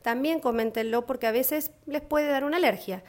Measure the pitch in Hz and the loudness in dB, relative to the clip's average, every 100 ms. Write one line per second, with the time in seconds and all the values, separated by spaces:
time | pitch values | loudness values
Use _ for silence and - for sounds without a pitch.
0 | - 233 285 330 254 226 220 220 220 233 | -4 0 0 0 0 0 0 0 0 0
1 | 240 254 226 226 254 302 294 - - 285 | 0 -2 0 2 2 0 -4 -10 -8 -6
2 | 294 302 294 269 285 339 311 190 - 185 | -2 0 2 2 0 2 2 0 -4 -8